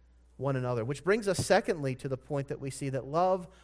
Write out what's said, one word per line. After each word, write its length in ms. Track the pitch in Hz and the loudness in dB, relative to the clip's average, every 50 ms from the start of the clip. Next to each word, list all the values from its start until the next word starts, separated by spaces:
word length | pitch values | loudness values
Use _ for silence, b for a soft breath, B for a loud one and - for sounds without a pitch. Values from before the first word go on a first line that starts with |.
| - - _ - - _ _ - | -20 -20 _ -20 -20 _ _ -6
one 180 | 127 139 139 | -2 -2 0
another. 300 | 131 127 123 123 120 110 | 0 0 0 0 0 -2
Which 180 | 123 143 - - | -2 -4 -4 0
brings 240 | 170 202 233 208 196 | 2 2 2 2 0
us, 160 | 185 - - | 0 0 4
secondly, 520 | - 196 190 226 - 208 160 143 135 127 | 4 4 4 6 2 -2 -2 -2 -2 -4
to 120 | 120 - 139 | -4 -4 -6
the 100 | 135 127 | -6 -6
point 300 | - - 151 143 139 - | -4 -4 -4 -4 -2 -4
that 140 | 147 - | -6 -8
we 80 | 135 139 | -6 -8
see 200 | 131 - 151 139 | -8 -6 -4 -4
that 160 | 131 131 113 | -4 -4 -4
love 420 | 131 139 165 180 185 185 196 175 b b b | -2 0 2 4 4 2 0 -2 b b b